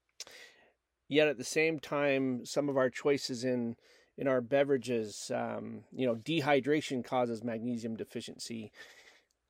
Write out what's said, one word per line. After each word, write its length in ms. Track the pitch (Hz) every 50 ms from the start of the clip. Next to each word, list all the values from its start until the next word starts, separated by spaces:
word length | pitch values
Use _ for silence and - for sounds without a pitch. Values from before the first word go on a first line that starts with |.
| _ _ _ - - - - - - - - _ _ _ _ _ _ _ _ _ _
Yet 220 | - 135 147 151 151
at 100 | 135 107
the 60 | 123
same 340 | - - 156 156 160 165 147
time, 680 | - - 151 143 143 143 135 135 135 131 127 120 120
some 240 | - - 147 143 143
of 80 | 135
our 140 | 135 131 127
choices 540 | - - - 147 143 135 - - 135 117 120
in, 320 | 127 127 123 120 117 117 - _ _ - _ _ _ _ -
in 80 | 131
our 140 | 139 131 127
beverages, 920 | 120 113 135 139 143 139 143 131 110 123 123 117 110 104 98 - - - 127
um, 520 | 123 117 117 113 110 110 110 113 107 113 _ -
you 160 | - 131 127
know, 80 | 117
dehydration 880 | 113 110 143 160 165 135 147 147 139 117 135 151 156 - - 143 123 117
causes 400 | - 135 127 123 120 117 110 107
magnesium 500 | 120 113 113 110 123 123 117 113 117 113
deficiency, 800 | 101 101 - - 120 110 - - - - - 117 113 107 107 - - - - - - - - - _ _ _ _ _ _